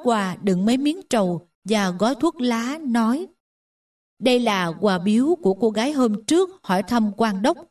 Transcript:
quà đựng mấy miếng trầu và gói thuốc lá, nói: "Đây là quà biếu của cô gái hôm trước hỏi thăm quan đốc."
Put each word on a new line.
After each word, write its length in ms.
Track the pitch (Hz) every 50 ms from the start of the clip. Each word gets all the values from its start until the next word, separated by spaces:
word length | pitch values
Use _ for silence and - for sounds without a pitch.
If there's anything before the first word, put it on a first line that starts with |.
| 349
quà 320 | 247 233 214 196 185 175 - -
đựng 240 | 202 185 180 190
mấy 100 | 220 240
miếng 240 | 262 277 294 320 381 - -
trầu 380 | - 233 196 180 175 160 - _ _ _ -
và 260 | 185 214 214 202 185
gói 240 | 175 180 202 226 277
thuốc 260 | - 277 339 330 -
lá, 380 | 247 247 233 226 233 247 285 320 320
nói: 440 | 262 226 240 226 220 240 294 370 - _ _ _ _ _ _ _ _ _ _ _ _ _ _ _ _ _ -
"Đây 220 | 190 240 247 247
là 320 | 247 226 208 190 180 170 160 -
quà 180 | 196 208 190 180
biếu 360 | 170 208 214 226 262 302 359 349 -
của 120 | 190 185
cô 160 | 190 233 220
gái 220 | 214 214 226 277 302
hôm 320 | 277 254 233 208 202 -
trước 260 | - 302 349 381 359 - - -
hỏi 200 | - 190 - 214
thăm 280 | - 240 240 214 208 196
quan 260 | - 226 220 196 190 202
đốc." 160 | 269 339 339 339 -